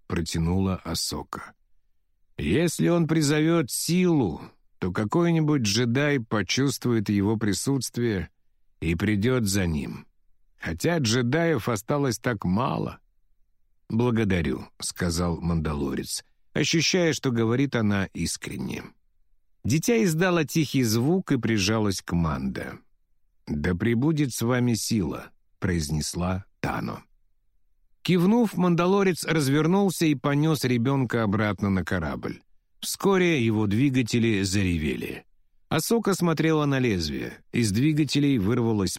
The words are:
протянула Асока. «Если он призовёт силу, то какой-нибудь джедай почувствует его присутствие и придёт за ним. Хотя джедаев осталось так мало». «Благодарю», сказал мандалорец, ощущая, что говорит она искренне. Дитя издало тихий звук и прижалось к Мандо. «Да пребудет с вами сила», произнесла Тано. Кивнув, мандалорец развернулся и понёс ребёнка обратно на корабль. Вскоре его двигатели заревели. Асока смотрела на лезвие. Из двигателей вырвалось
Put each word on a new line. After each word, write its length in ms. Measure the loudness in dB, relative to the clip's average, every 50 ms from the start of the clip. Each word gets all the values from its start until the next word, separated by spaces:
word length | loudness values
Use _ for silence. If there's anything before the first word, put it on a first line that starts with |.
| _ -6
протянула 680 | -4 -4 -4 -2 -2 -2 0 0 0 0 0 0 -2 -4 -6
Асока. 720 | -6 -6 -6 -4 -6 -6 -8 -10 -12 -14 -14 -14 -16 -20 _ _ _ _ _ _ _ _ _ _ _ _ _ _ _ _
«Если 520 | -6 -2 0 0 2 0 0 0 0 2 2
он 180 | 2 2 2
призовёт 640 | 2 2 2 2 2 2 2 2 2 2 2 0 -2
силу, 720 | -4 -6 -4 0 0 2 2 4 4 2 2 0 -2 -6 -12 -16 -20 _ _ _ _ -6
то 140 | -6 -4 -2
какой-нибудь 720 | -2 -2 0 0 2 2 2 2 2 2 2 2 0 0
джедай 580 | 0 0 0 0 0 0 0 0 0 0 -2
почувствует 880 | -2 -2 -2 -2 -2 -2 -2 0 0 0 0 -2 -2 0 0 0 0 0
его 280 | 2 2 2 2 0
присутствие 920 | 0 0 -2 -2 -2 -2 -2 -2 -2 -4 -4 -4 -2 -2 -2 -2 -2 -4 -6 _ _ _ _ _ _ _ _ _ -6
и 140 | -4 -2 -2
придёт 500 | 0 0 0 0 2 2 2 2 0 0
за 220 | 0 0 0 0
ним. 400 | 0 -2 -2 -4 -8 -10 -14 -16 _ _ _ _ _ -20 _ _ _ _ -12
Хотя 400 | -8 -8 -6 -4 -2 -2 0 0
джедаев 680 | 0 0 0 2 2 2 2 2 2 2 0 0 0 -2
осталось 500 | -4 -4 -2 -2 -2 0 0 -2 -2 -2
так 260 | -2 -4 -4 -2 -2
мало». 540 | 0 0 0 0 0 -2 -2 -4 -6 -8 -12 _ _ _ _ _ _ _ _ _ _ _ _ _ _ _ _ _ -4
«Благодарю», 800 | -2 0 0 2 2 0 0 2 0 0 0 -2 -4 -6 -8 -14 _ -12
сказал 600 | -10 -10 -6 -4 -4 -2 -2 -2 -2 -2 -2 -2
мандалорец, 840 | -2 -2 -2 0 -2 -2 -4 -4 -4 -4 -4 -6 -6 -8 -8 -10 -12 _ _ _ _ _ -4
ощущая, 580 | -2 -2 0 0 0 0 2 2 2 2 2 0
что 180 | 0 -2 -2
говорит 460 | 0 0 0 2 2 2 0 0 0
она 300 | 0 0 2 2 0 -2
искренне. 760 | -4 -4 -6 -4 -4 -6 -8 -10 -10 -10 -8 -8 -8 -8 -10 -12 -14 -20 _ _ _ _ _ _ _ _ _ _ _ _ _ -2
Дитя 380 | 0 0 0 2 2 2 4 4
издало 420 | 2 2 2 2 2 2 2 0
тихий 380 | 0 0 -2 0 0 0 0 2
звук 500 | 2 2 2 2 2 0 0 0 0 -2
и 60 | 0
прижалось 640 | 0 0 0 2 2 2 0 2 0 0 -2 -4 -4
к 100 | -4 -2
Мандо. 680 | 0 0 0 -2 -2 -4 -6 -6 -6 -10 -12 -12 -16 -20 _ _ _ _ _ _ _ _ _ _ _ -10
«Да 280 | -8 -6 -2 -2 -2 -2
пребудет 600 | 0 0 0 0 2 2 2 2 0 0 -2 -2
с 80 | -4 -2
вами 320 | 0 0 2 2 0 0
сила», 560 | 0 -2 0 0 0 0 -2 -4 -8 -12 -16 -20 _ _ _ _ -6 -2
произнесла 800 | -2 0 0 -2 -2 -4 -4 -4 -4 -4 -4 -2 -2 -4 -4 -6 _ _ _
Тано. 420 | -6 -6 -6 -4 -6 -8 -10 -10 -14 _ _ _ _ _ _ _ _ _ _ _ _ _ _ _ _ _ _ _ -2
Кивнув, 540 | 2 2 4 4 4 4 4 2 2 0
мандалорец 680 | 0 2 2 2 2 2 2 2 4 2 2 0 -2 -2
развернулся 800 | -2 0 0 2 2 2 2 4 4 4 4 2 2 0 2 2
и 100 | 2 2
понёс 500 | 2 0 0 2 2 2 2 2 0 0
ребёнка 580 | 0 2 2 2 2 2 0 0 0 0 0 0
обратно 480 | 2 2 2 2 0 0 0 0 0
на 140 | 2 0 0
корабль. 580 | -2 -2 -2 -2 -4 -4 -6 -6 -8 -8 -10 _ _ _ -20 _ _ _ -12
Вскоре 600 | -10 -8 -6 0 2 2 4 4 4 2 2 2 2
его 240 | 2 2 2 2
двигатели 760 | 2 2 2 2 2 2 0 0 0 0 2 2 2 2 2 0
заревели. 840 | 0 0 0 0 2 0 0 -2 -2 -4 -4 -6 -10 -10 -12 -16 _ _ _ _ _ _ _ _ -4
Асока 440 | -4 -2 0 0 0 0 2 0 0
смотрела 520 | 2 2 0 2 2 2 2 2 2 2
на 120 | 2 0 2
лезвие. 540 | 2 2 0 0 -2 -4 -6 -6 -8 -10 -12 -16 -14 _ -2
Из 200 | 0 0 2 2
двигателей 640 | 2 2 2 2 2 0 0 0 0 2 2 2
вырвалось 600 | 2 2 0 2 2 2 2 2 2 0 -2 -2